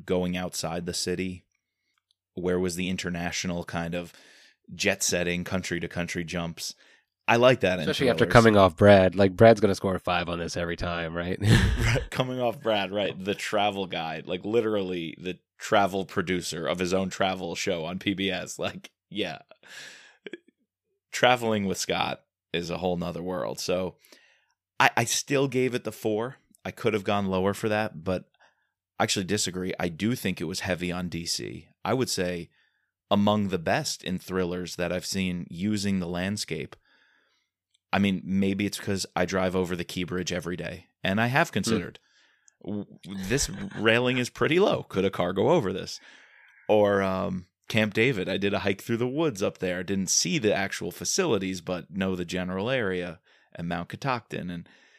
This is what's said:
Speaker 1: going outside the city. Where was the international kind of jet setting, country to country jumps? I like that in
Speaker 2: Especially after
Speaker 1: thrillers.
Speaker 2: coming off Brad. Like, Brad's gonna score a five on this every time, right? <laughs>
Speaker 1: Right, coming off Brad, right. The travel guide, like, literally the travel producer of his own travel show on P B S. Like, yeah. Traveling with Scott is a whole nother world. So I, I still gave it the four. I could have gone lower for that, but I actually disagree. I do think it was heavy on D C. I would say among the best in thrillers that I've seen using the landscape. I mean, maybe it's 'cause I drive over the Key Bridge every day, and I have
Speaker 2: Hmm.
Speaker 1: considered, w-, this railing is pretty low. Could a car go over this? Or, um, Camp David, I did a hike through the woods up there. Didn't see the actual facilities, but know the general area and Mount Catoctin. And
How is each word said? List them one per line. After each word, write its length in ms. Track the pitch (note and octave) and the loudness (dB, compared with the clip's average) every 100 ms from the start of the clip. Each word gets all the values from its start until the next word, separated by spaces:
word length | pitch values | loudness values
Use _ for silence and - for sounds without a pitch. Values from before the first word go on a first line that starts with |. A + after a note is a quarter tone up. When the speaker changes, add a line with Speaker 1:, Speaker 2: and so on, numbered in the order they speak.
Speaker 1:
going 320 | - F#2 F2+ F2+ | -2 0 0 -2
outside 480 | F2+ - E2 E2+ | -6 -6 -6 -4
the 80 | F2 | -6
city. 540 | E2+ - F2 F#2 F#2 _ _ _ _ _ _ _ _ _ | -4 -4 -2 -4 -8 _ _ _ _ _ _ _ _ _
Where 240 | - F2 F2+ | -6 0 0
was 160 | F#2 E2+ | 0 -2
the 140 | F#2 | -2
international 720 | F#2 - F2 F2 - F#2 F2 | -2 -4 -4 -4 -4 -4 -4
kind 300 | E2+ E2+ E2+ | -6 -6 -4
of 180 | F2 E2+ - - - - _ - | -6 -8 -14 -20 -20 -20 _ -14
jet 280 | F2+ G2 F#2+ | -2 0 0
setting, 400 | - F2+ F2 F2 | 0 0 0 -2
country 360 | F2 F#2+ F2 E2+ | -2 -4 -2 -4
to 80 | F2 | -4
country 340 | - E2+ F2+ | -6 -6 -4
jumps? 500 | E2 F2 E2+ E2+ - - _ _ _ _ - | -4 -4 -6 -6 -10 -12 _ _ _ _ 2
I 100 | A#2 | 6
like 240 | B2 B2+ | 8 6
that 140 | F#2+ | 4
in 60 | F2+ | 2
Speaker 2:
Especially 280 | F2+ D3+ C3 | 0 0 2
after 140 | A#2 | 4
Speaker 1:
thrillers. 80 | A2 | 6
Speaker 2:
coming 240 | B2 A2+ G#2 | 8 10 10
off 180 | F#2+ D#2+ | 8 8
Brad. 380 | G2+ G2+ F#2 | 10 10 8
Like, 200 | F2+ G2 F#2 | 4 4 8
Brad's 240 | A2+ A2 | 10 10
gonna 140 | G#2 | 6
score 200 | F#2+ G2 | 2 0
a 60 | F#2 | -2
five 280 | - F2 E2+ | -2 -2 -2
on 100 | E2+ | -4
this 200 | E2+ F2+ | -4 -4
every 180 | E2+ E2+ | -4 -4
time, 400 | F2 F2 E2 E2+ | -4 -4 -4 -4
right? 220 | F2 F#2 | -4 -2
<laughs> 80 | G2+ A2 F#2+ - | 4 6 6 2
Speaker 1:
Right, 320 | A#2 A#2+ - | 2 0 -2
coming 280 | - B2+ B2+ | -4 -4 -2
off 220 | A#2+ G#2+ | -2 -2
Brad, 320 | A#2+ G#2+ F#2+ | 0 0 0
right. 220 | G2+ F#2+ D#2+ | -2 -4 -4
The 160 | F#2+ | -4
travel 520 | G2 - G#2 G2+ G2 F#2+ | -4 -2 0 0 0 -4
guide, 400 | F2+ E2 D#2+ - | -6 -6 -8 -6
like, 180 | F2+ | -6
literally 720 | G2 A2+ A2 G#2+ F#2 F2+ E2 - | -2 0 2 0 -2 -4 -8 -8
the 200 | F2 F2 _ - | -10 -10 _ -16
travel 480 | - G#2+ G2 F#2+ | 0 2 2 0
producer 600 | F#2 - F2 F2+ E2 D#2+ D2+ | -4 -4 -2 -2 -4 -4 -2
of 120 | F2 | -2
his 140 | F#2 | 0
own 160 | F#2 F#2+ | 0 0
travel 460 | - F#2+ F#2 F#2 | 0 -2 -2 -6
show 320 | F2+ - F2 D#2+ | -6 -4 -2 -4
on 120 | F#2 | -6
P 140 | G#2 | -4
B 180 | F#2 F#2+ | -2 -2
S. 280 | F2+ - - | -4 -6 -6
Like, 320 | F2 F#2+ - _ - | -6 -8 -14 _ -12
yeah. 300 | F#2+ F#2 D2 - - - - - - - _ - - _ _ _ _ _ _ _ | -6 -6 -8 -14 -20 -20 -18 -18 -20 -20 _ -18 -18 _ _ _ _ _ _ _
Traveling 540 | - B2 B2 A#2 G#2+ G2 | 2 4 4 2 0 0
with 120 | F2+ | -2
Scott 420 | - F2+ - - _ _ _ | -2 -2 -2 -4 _ _ _
is 160 | E2+ E2+ | -4 -4
a 80 | E2 | -2
whole 180 | F2+ F2 | -2 -2
nother 260 | F2 E2 | -4 -6
world. 360 | F2 F#2 A1+ B1+ | -6 -4 -4 -6
So 380 | - F2+ F#2 - _ - _ _ _ _ _ - | -2 -2 -2 -8 _ -20 _ _ _ _ _ 2
I, 120 | C3 - | 2 2
I 80 | |
still 440 | A#2 - - C#3 C#3 | 0 -2 0 0 2
gave 260 | B2 B2+ | 2 0
it 100 | A#2+ | -2
the 80 | - | -6
four. 440 | G#2+ A2+ G#2+ A#2+ C3 _ _ | -6 -2 -2 -2 -10 _ _
I 60 | F#2 | -12
could 220 | - A#2 | -6 -2
have 120 | A2 | 0
gone 220 | G2 G2+ G2 | 0 0 2
lower 280 | F#2+ F#2+ | 2 0
for 140 | G2 A2+ | 0 0
that, 340 | G#2+ G#2+ D#2 | 0 -2 -4
but 200 | E2 F2+ - _ _ _ _ _ _ - | -4 -4 -4 _ _ _ _ _ _ -2
I 60 | |
actually 200 | G#2+ - | 0 0
disagree. 480 | F2+ G#2 - F2+ F#2 - | 0 -2 -2 -4 -6 -4
I 80 | F2+ | -4
do 260 | D#2+ G2+ | -2 -2
think 260 | B2 F#2+ F2+ | -2 -4 -4
it 40 | |
was 160 | D#2+ F2+ | -4 -4
heavy 320 | - F2 F2 | -4 -2 -2
on 160 | F2 F2+ | -4 -4
D 160 | E2+ | -6
C. 440 | E2 - G#1 G#1+ - _ | -6 -6 -6 -12 -16 _
I 100 | - | -2
would 160 | B2+ B2 | 0 0
say 400 | - F2+ F2 E2 _ _ _ _ _ - | -2 -2 -4 -10 _ _ _ _ _ 0
among 380 | G#2 G2+ G#2+ G2+ | 4 4 4 2
the 100 | F2+ | -2
best 440 | E2 A#2 - - | 0 -2 -2 -6
in 140 | - F#2 | -6 -8
thrillers 580 | - F#2 F2+ F2+ F2 - | -4 -4 -2 -4 -6 -6
that 160 | F2 | -4
I've 140 | F2 - | -4 -4
seen 400 | G2 F#2 F2 - | -4 -2 -4 -8
using 500 | E2 G2 G#2+ G2+ F#2+ | -6 -2 -2 -2 -2
the 100 | F2 | -2
landscape. 680 | F2 F#2 G#2 - D#2 C#2+ - _ _ _ _ _ _ _ _ _ _ _ | -4 -4 -4 -6 -8 -10 -14 _ _ _ _ _ _ _ _ _ _ _
I 80 | F#2+ | 0
mean, 220 | G2+ F#2 | 2 0
maybe 420 | - F#2+ G2 G2 G2+ | -2 -2 0 0 -4
it's 120 | - | -6
'cause 280 | - F#2+ - - | -6 -6 -4 -2
I 80 | |
drive 320 | F2+ F#2 F#2 F#2 | -2 0 0 0
over 180 | F2+ | -2
the 100 | F2+ | -4
Key 200 | E2+ - | -6 -6
Bridge 260 | E2+ F2+ F2+ | -6 -6 -4
every 260 | F2+ E2+ F2+ | -6 -6 -8
day, 320 | E2+ F2+ - _ | -8 -12 -16 _
and 160 | F#2 G2 | -2 0
I 100 | A#2+ | 0
have 200 | C3+ E3+ | 0 0
Speaker 2:
Hmm. 40 | |
Speaker 1:
considered, 440 | A2 G2 A2 E2+ - _ _ _ _ _ _ | -2 -2 -2 -4 -12 _ _ _ _ _ _
w-, 220 | - G#2 G2+ - - | -10 -8 -10 -14 -14
this 420 | G2 F#2+ B2+ - G2+ G2 G2 | -8 -2 -2 -2 -6 -10 0
railing 400 | G#2+ A2+ B2 B2+ | 4 4 4 0
is 100 | A#2+ | -2
pretty 320 | - B2 E3 | 0 2 4
low. 220 | G3+ B2+ | 4 2
Could 240 | - F#2+ F#2+ | -2 0 2
a 40 | |
car 220 | - F2+ | 2 0
go 180 | F#2+ A2 | 2 4
over 220 | E3+ G2 | 4 2
this? 260 | F#2 F2 - - - - - - _ - | -4 -6 -12 -16 -20 -20 -20 -20 _ 4
Or, 320 | G#2+ G2+ G2+ | 6 6 4
um, 460 | G2 F#2+ F#2 F#2 F2+ _ - | 2 0 -2 -4 -10 _ -4
Camp 240 | A2+ A2 | 0 0
David, 340 | G#2 A#2+ A2+ F2 | 2 2 2 -2
I 80 | F#2+ | -2
did 160 | G2 | -2
a 60 | G2+ | -2
hike 220 | G2+ G2 | -2 -2
through 140 | - A#2 | -2 -2
the 80 | B2+ | -2
woods 340 | C#3 E3 G2+ | 0 -2 0
up 160 | G2+ - | -4 -2
there. 240 | F#2 F2+ | -4 -4
Didn't 280 | F2+ G2 F#2 | -4 -2 0
see 280 | - - F3 | 0 0 0
the 160 | G#2+ | 2
actual 360 | G2 G2 - F2+ | 2 0 -4 -8
facilities, 720 | - - - F3+ G#2+ F#2+ F#2 | -6 -4 0 2 0 0 -6
but 280 | E2 F2+ - | -6 -6 -6
know 240 | F#2+ F#2+ F#2 | -4 -2 -2
the 80 | E2+ | -4
general 420 | F2+ F2+ F#2 G#2+ | -4 -4 -4 -2
area 500 | C3 G#2 F#2 F2 E2 _ _ _ | -2 0 -2 -4 -10 _ _ _
and 140 | - E2+ | -10 -6
Mount 200 | E2+ E2+ | -6 -6
Catoctin. 600 | - C#3 B2 - - F2 | -6 -4 -4 -4 -10 -8
And 160 | - - - _ | -10 -14 -20 _